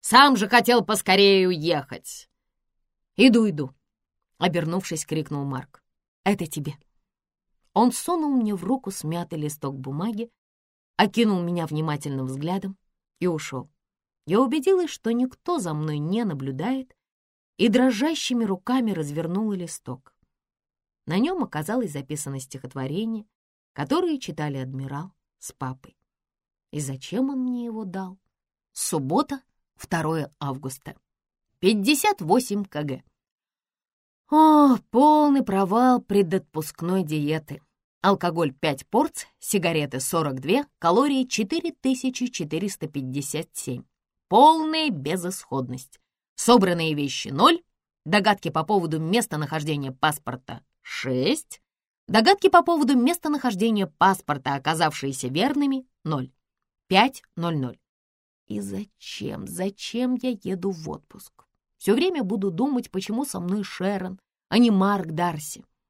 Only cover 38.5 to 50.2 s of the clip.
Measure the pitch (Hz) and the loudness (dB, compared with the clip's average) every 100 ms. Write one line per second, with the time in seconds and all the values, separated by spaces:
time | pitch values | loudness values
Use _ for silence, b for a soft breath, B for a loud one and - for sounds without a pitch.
38.5 | 131 160 147 - 220 - - - _ - | 0 -4 -4 -2 0 0 -4 -16 _ -4
39.5 | 202 170 165 147 131 131 170 147 131 135 | -2 0 -2 -2 -6 -2 -2 -2 -4 0
40.5 | 240 285 _ 170 190 285 269 254 - 214 | 0 0 _ 2 4 2 0 -2 -4 -2
41.5 | 330 339 - 262 254 262 254 247 - 156 | -2 -4 -4 -2 0 -2 -4 -8 -6 -6
42.5 | 156 202 - 156 143 131 135 143 151 170 | -4 -4 -6 -10 -8 -6 -6 -6 -6 -8
43.5 | - - 123 - _ _ _ _ 208 294 | -10 -8 -10 -12 _ _ _ _ 8 8
44.5 | 320 311 320 311 170 139 185 175 190 - | 6 0 -2 -2 -4 -4 -6 -6 -10 -8
45.5 | 135 127 127 - _ _ _ _ - - | -8 -6 -10 -14 _ _ _ _ -4 6
46.5 | 247 185 170 160 147 143 - - 135 262 | 6 6 2 -2 -2 -4 -6 -8 4 4
47.5 | 339 _ _ _ _ - 208 202 202 165 | 4 _ _ _ _ 0 2 2 0 -2
48.5 | 160 156 208 170 156 160 220 - 151 147 | -4 0 0 0 -4 0 -2 -2 -6 -6
49.5 | 156 147 147 135 127 156 147 | -6 -4 -4 -6 -2 -2 -2